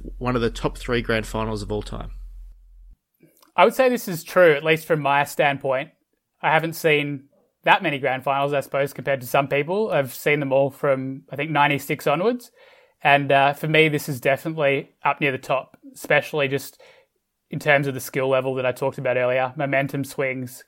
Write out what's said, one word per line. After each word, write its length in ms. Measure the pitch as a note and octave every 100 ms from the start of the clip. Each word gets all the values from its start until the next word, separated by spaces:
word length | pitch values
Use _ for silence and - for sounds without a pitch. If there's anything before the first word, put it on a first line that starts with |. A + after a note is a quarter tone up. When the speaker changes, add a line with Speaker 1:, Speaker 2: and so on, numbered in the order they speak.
| - -
Speaker 1:
one 180 | B2 B2
of 40 |
the 80 | A2+
top 280 | - D3+ -
three 240 | - A#2+
grand 240 | A#2 A2+ G#2+
finals 360 | A2 A2 G#2+
of 80 | G2+
all 120 | G#2+
time. 300 | - - - - - - - - - - - - _ _ _ _ _
Speaker 2:
I 120 | - A#3+
would 80 |
say 160 | A#3+ C4
this 180 | A#3 -
is 160 | E3
true, 300 | - F#3 F3
at 100 | C#3+
least 220 | D#3+ D#3+ -
from 160 | D#3
my 240 | C#3 C#3+ C#3+
standpoint. 640 | - D3 C#3 C3+ C3 D#3 _ _ _ _ -
I 120 | D#3+
haven't 200 | D#3 D#3+
seen 520 | D#3+ E3 D3 C#3+ C#3 - _ _ _
that 200 | E3 F#3+
many 160 | F3 C#3+
grand 240 | C3 B2+
finals, 300 | C#3 C#3 C#3+
I 80 | C#3+
suppose, 320 | - C#3 C#3+
compared 260 | - C#3+ C3+
to 60 | B2
some 220 | C#3+ C#3
people. 420 | C#3+ D3 G3 G#3+
I've 220 | E3 C3
seen 260 | - D#3 D3
them 140 | C3+
all 160 | C3+ C#3
from, 540 | - D3 C3 C3 C3+ -
I 60 | C3+
think, 160 | D#3
ninety-six 560 | D3 C#3+ C#3+ - D3 D#3
onwards. 420 | D3 G#3 B3 - _ - _ _ _
And, 260 | C#3+ C#3+ C#3
uh, 220 | C#3 C#3
for 140 | C#3+ D#3
me, 220 | D#3 D#3
this 180 | D3 -
is 140 | B2+
definitely 680 | C#3 C3+ E3 D#3+ C#3+ C#3 - _
up 160 | D3 C#3
near 140 | D3
the 40 | B2+
top, 400 | - C3 - _ -
especially 540 | - - D3 - D#3 C3+
just 340 | C3+ - - - _ _ _ _ _ -
in 100 | D3+
terms 280 | D3+ C#3+ C#3
of 60 |
the 60 | B2+
skill 300 | - C#3+ C3
level 260 | C3 C3+ C3
that 100 | B2+
I 60 |
talked 260 | B2 C3+ C#3
about 200 | B2+ B2
earlier. 360 | B2 C3 B2+ B2
Momentum 480 | C#3 C#3 C#3 C#3+ C3
swings, 580 | - C3+ C3 B2+ -